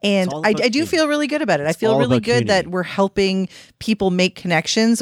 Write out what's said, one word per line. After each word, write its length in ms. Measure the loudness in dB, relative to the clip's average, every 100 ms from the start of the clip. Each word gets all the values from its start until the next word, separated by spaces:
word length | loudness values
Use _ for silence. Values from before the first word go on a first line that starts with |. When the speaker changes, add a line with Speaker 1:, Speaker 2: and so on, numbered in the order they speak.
Speaker 1:
And 240 | 0 0 0
Speaker 2:
It's 60 | 0
all 100 | 0
Speaker 1:
I, 40 |
Speaker 2:
about 100 | 2
Speaker 1:
I 60 | 2
do 20 |
Speaker 2:
community. 220 | 0 0 0
Speaker 1:
feel 100 | 0
really 180 | 0 -2
good 160 | -2
about 180 | 0 0
it. 60 | 0
I 40 |
Speaker 2:
It's 80 | -2
Speaker 1:
feel 140 | 0
Speaker 2:
all 40 | 0
Speaker 1:
really 200 | 2 0
Speaker 2:
about 60 |
Speaker 1:
good 120 | 2 0 2
that 200 | 0 0
Speaker 2:
community. 40 |
Speaker 1:
we're 140 | -4
helping 640 | -4 -2 -2 0 0 0 -4 -8 -20 _
people 320 | -4 0 0
make 240 | 2 0 -2
connections, 640 | -2 -2 0 0 2 0